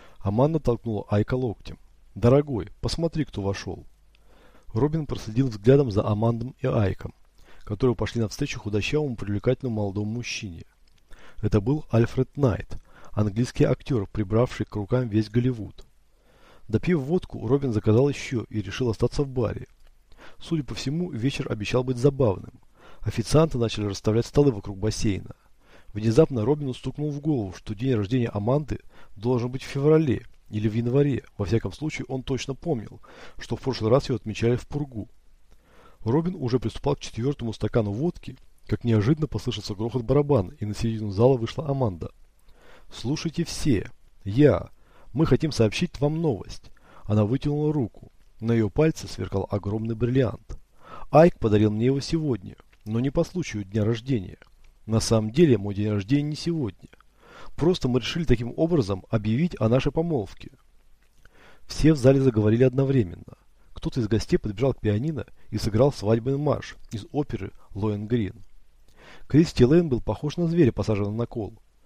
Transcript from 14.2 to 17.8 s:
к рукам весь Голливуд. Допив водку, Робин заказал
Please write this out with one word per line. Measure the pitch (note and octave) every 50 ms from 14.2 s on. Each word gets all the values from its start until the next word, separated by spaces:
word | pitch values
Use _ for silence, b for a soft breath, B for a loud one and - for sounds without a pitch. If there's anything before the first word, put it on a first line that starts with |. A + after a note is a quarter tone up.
| G#2 F#2+ G#2+ A2+ B2 - - - G#2+
к | - -
рукам | G#2+ G2+ - A#2+ B2+ B2+ A2
весь | G2+ A2 G#2+ G#2
Голливуд. | G#2 B2 A#2+ C3 B2 A2+ G2 - - - - _ _ _ _ _ b b b b b b b b b b b b
Допив | - - - E3 F3+ D3+
водку, | C3 C#3+ F3 F#3 - - - A#2+ A2
Робин | A2 C3+ C#3+ C#3 B2+
заказал | G#2+ G#2+